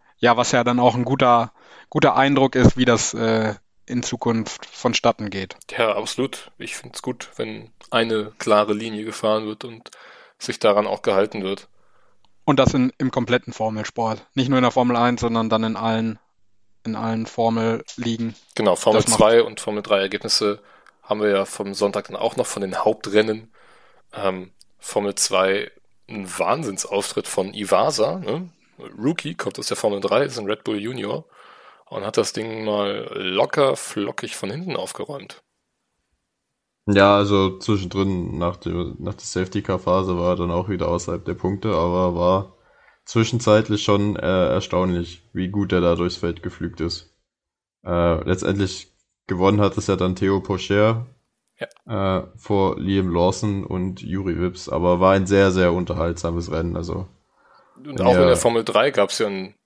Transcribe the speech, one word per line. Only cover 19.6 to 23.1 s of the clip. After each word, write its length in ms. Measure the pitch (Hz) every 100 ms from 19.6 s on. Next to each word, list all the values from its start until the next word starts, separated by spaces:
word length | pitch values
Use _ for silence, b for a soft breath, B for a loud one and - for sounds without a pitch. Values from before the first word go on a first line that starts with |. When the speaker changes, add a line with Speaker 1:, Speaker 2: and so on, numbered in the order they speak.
| - 104
Speaker 2:
drei 160 | 101 101
Ergebnisse 600 | 98 101 110 - 107 104 b b b b
haben 180 | - 107
wir 100 | 107
ja 140 | 98
vom 300 | 98 - 101
Sonntag 320 | 98 101 101 -
dann 100 | 92
auch 200 | 113 -
noch 100 | 117
von 160 | -
den 220 | 98 95
Hauptrennen. 680 | - 113 -